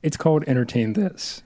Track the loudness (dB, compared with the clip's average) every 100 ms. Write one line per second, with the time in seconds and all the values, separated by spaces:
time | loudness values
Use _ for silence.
0 | -2 0 2 2 2 0 2 0 0 0
1 | -2 -4 -12 -12